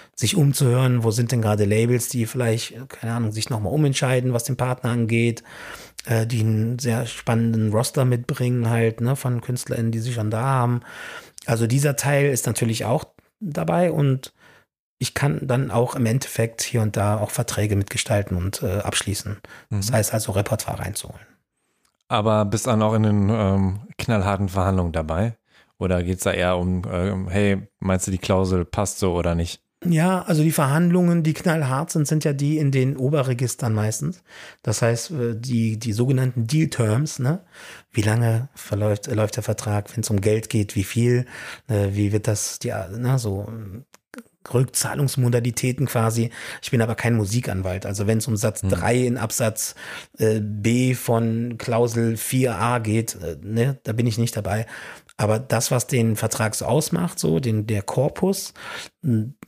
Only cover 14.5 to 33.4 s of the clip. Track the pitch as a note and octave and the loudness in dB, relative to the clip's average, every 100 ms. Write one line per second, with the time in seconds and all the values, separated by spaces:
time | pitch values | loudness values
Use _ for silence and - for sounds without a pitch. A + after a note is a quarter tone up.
14.5 | - _ _ _ - B2+ - D3 D#3 C#3 | -20 _ _ _ -8 -6 -2 -2 0 0
15.5 | B2 C#3 A#2 B2 - A2+ B2+ - - A2+ | 0 0 0 0 2 2 0 -2 -2 -2
16.5 | - - A#2 G#2+ G#2 G2+ G#2+ G#2 - A#2+ | -2 -2 0 0 2 0 0 -2 -4 -4
17.5 | - G#2 G2+ G2 - - G#2+ G2+ F2+ F#2 | -2 0 0 0 -4 0 0 0 -2 -2
18.5 | - - F#2+ - - - F#2+ - G2+ - | -2 -2 -2 -2 -4 -4 -4 -6 -10 -12
19.5 | - - G#2 G2+ A2+ G#2 A2 - G2 G#2 | -20 -6 -4 0 0 0 -2 -2 -2 0
20.5 | G#2+ - - - - - - - _ _ | -2 -4 -6 -6 -8 -12 -16 -20 _ _
21.5 | _ _ _ _ _ - A#2+ G#2+ G#2+ G2+ | _ _ _ _ _ -4 0 2 4 2
22.5 | G#2+ - A2 G#2+ A2 G#2+ G#2 G2 A2+ G2 | 0 2 2 4 4 4 4 4 4 4
23.5 | G2 F#2+ G2+ D3+ - - A2 F#2+ G2 G2 | 4 2 0 -8 -10 -2 0 2 0 0
24.5 | F#2 F#2 F#2+ F2 D#2+ D#2 D#2+ A2+ A2+ _ | 0 2 2 2 0 -2 0 -2 -4 _
25.5 | _ _ - F#2 F2+ F2 F#2 G2 F#2 F2+ | _ _ -6 0 0 0 -2 0 2 2
26.5 | F2+ F2+ F#2 F#2 F2+ F#2 F#2+ F#2+ G2+ G2+ | 2 2 0 -2 -2 -2 -2 -2 2 2
27.5 | G2 G2 - F#2+ F#2 - F#2+ - F#2+ F#2 | 2 -4 -8 -2 0 0 -4 2 2 4
28.5 | F#2 E2+ - F2 - F#2+ F2 E2+ E2+ E2+ | 2 0 -2 -4 0 0 2 0 0 -2
29.5 | - _ _ F3 E3 F3 F#3 - D#3 D#3 | -6 _ _ 0 2 2 0 0 2 4
30.5 | D#3 C#3 D3 F3 F3+ F3 E3+ D#3+ D3+ F3+ | 4 2 4 4 4 4 4 2 0 0
31.5 | D#3+ C#3 C3 D#3+ E3 C#3+ D#3 D#3 C#3 C#3+ | 0 0 -2 -2 0 2 2 0 0 0
32.5 | D#3 C#3+ C3+ B2+ C#3 C3 D3+ C3 B2 | 2 2 2 2 0 0 0 0 0